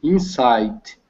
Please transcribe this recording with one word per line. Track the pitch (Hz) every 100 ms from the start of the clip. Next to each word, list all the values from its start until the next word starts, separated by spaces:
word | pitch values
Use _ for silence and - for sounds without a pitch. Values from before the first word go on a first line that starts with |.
Insight. | 147 185 185 - 127 117 107 104 - -